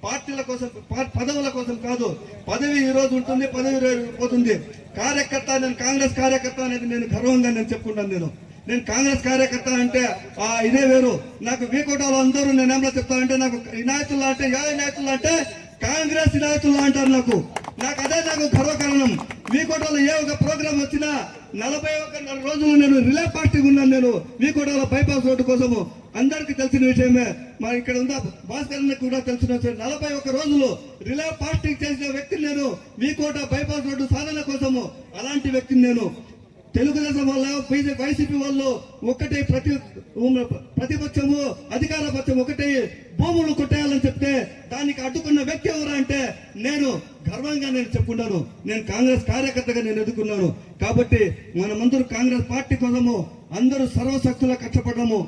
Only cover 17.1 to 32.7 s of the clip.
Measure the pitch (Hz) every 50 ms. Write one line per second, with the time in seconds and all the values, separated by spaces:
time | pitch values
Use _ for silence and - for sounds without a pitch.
17.1 | 262 262 247 233 233 180 - - - - - - - - 240 262 294 277 277 269
18.1 | 320 330 330 320 311 302 302 285 - - 269 294 302 - 294 285 277 277 269 247
19.1 | 190 - - - - - - - 226 285 320 320 311 311 311 311 302 294 277 285
20.1 | 311 311 302 285 294 294 - 285 311 302 302 311 294 285 277 269 302 294 302 302
21.1 | 294 262 196 - - - - - - 196 220 262 285 294 294 311 311 302 311 302
22.1 | 302 302 285 277 269 269 262 277 302 294 302 302 294 285 285 277 277 262 240 240
23.1 | 269 320 339 330 - 311 320 - - 294 269 277 277 277 269 262 262 262 254 247
24.1 | 226 180 160 - - - 226 294 311 294 285 285 285 277 269 - - 269 285 294
25.1 | 285 269 247 254 262 247 254 247 254 240 262 247 240 214 180 - - - - -
26.1 | - 208 247 277 311 302 302 302 277 254 262 262 - 277 254 254 254 240 254 254
27.1 | 247 247 247 214 170 - - - - - 220 226 247 247 240 247 247 247 254 262
28.1 | 277 269 - - - - - 180 220 285 285 247 277 277 277 277 269 - 254 254
29.1 | 247 262 254 254 247 240 - 247 247 240 - 240 240 208 220 254 294 294 302 294
30.1 | 285 277 277 269 254 269 311 294 294 285 262 247 180 - - - - - 180 202
31.1 | 254 285 311 320 320 320 302 302 320 - - 302 294 - 294 294 285 254 285 277
32.1 | 262 277 277 - - 339 302 294 285 285 277 254